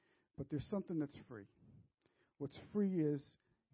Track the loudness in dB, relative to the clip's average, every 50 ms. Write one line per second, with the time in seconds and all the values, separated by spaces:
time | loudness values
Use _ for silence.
0 | _ _ _ _ _ _ _ -12 -8 -6 -4 -6 -4 -2 -4 -4 -4 -2 -2 -2
1 | -2 -4 -6 -12 -16 -14 -14 -14 -14 -16 _ _ -20 -20 -20 -20 -20 _ _ _
2 | _ _ _ _ _ _ _ -6 -6 -6 -6 -10 -10 -2 2 4 4 4 4 4
3 | 4 4 4 2 -2 -8 -20 _ _ _ _ _ _ _